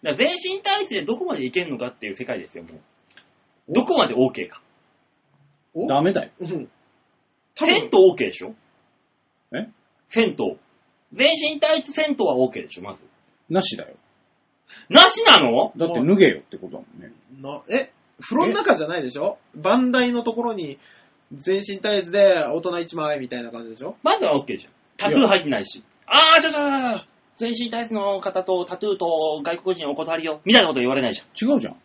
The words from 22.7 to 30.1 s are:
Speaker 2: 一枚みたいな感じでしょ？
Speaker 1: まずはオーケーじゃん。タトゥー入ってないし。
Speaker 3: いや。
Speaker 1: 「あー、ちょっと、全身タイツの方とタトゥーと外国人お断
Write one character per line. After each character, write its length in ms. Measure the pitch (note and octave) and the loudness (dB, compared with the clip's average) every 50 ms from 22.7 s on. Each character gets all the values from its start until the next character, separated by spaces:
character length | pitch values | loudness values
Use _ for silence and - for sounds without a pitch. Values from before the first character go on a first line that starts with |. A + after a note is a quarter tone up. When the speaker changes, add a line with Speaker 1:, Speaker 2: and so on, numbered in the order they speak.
| F3 F3 | -4 -4
Speaker 2:
一 160 | E3+ E3 E3 | -8 -8 -6
枚 240 | E3 D3+ D3+ D3 C#3+ | -6 -4 -4 -4 -4
み 80 | B2+ | -6
た 100 | B2 C3 | -10 -10
い 60 | B2 A#2+ | -10 -10
な 80 | A#2 | -12
感 120 | A2+ A#2 A#2 | -14 -14 -14
じ 60 | A2+ | -16
で 60 | A2+ | -16
し 80 | A2 C3 | -14 -14
ょ？ 140 | F3 A3 _ - | -14 -14 _ 2
Speaker 1:
ま 140 | D#4 F#4+ - | 2 2 2
ず 60 | - | 2
は 120 | E3 D3+ | 0 0
オ 60 | C#3 - | 0 -2
ー 20 | |
ケ 100 | - G#2 | -4 -10
ー 20 | |
じ 100 | F2+ - | -10 -10
ゃ 20 | - | -18
ん。 40 | _ _ _ _ _ | _ _ _ _ _
タ 140 | - G3+ - | -4 -2 2
ト 80 | D3+ C4 | 4 4
ゥ 40 | C4 | 6
ー 40 | |
入 120 | G#3 G3 F#3 | 6 4 4
っ 40 | E3 | 2
て 60 | D3 | 0
な 100 | C3 G#2+ | -2 -4
い 60 | G2+ | -4
し。 140 | - - - | -8 -14 -16
Speaker 3:
い 0 | |
や。 40 | _ _ _ _ _ | _ _ _ _ _
Speaker 1:
「あ 320 | - - C#4 D#4+ D#4+ E4 D#4+ | 2 4 6 8 8 8 6
ー、 20 | |
ち 60 | D4 | 6
ょ 20 | D#4+ | 2
っ 40 | D4+ D4 D4 C#4+ C#4 C4+ C4 B3 A3+ - | -2 0 0 0 0 0 -2 -2 -4 -4
と、 60 | - _ _ _ _ _ _ | -8 _ _ _ _ _ _
全 140 | _ A3+ A#3 | _ -6 -4
身 180 | A#3 A3 A#3+ A#3 | -4 -4 -6 -6
タ 120 | A3+ A3+ | -6 -6
イ 60 | A#3 | -6
ツ 60 | A3+ A3+ | -4 -4
の 280 | G#3+ G3 G3+ G3+ F#3+ | -2 -2 -2 -2 -2
方 220 | F#3 G3+ F#3 F#3+ F#3 | -4 -4 -4 -2 -2
と 220 | F#3+ F#3 F3+ F3 | 0 0 -2 -2
タ 120 | F3 F3+ | -6 -8
ト 100 | F3 - | -6 -4
ゥ 60 | G#3+ G3 | -4 -2
ー 20 | |
と 440 | F#3+ F3 E3+ E3 D#3+ D#3 D#3 D3+ D#3 C#3+ | -2 0 0 0 0 0 0 -2 -2 -4
外 140 | E3 E3+ | -6 -6
国 180 | F3 - F#3 F#3 | -4 -4 -4 -4
人 140 | E3+ D#3 C#3+ | -4 -4 -6
お 60 | C#3+ | -6
断 220 | D3+ D#3+ E3 | -6 -4 -4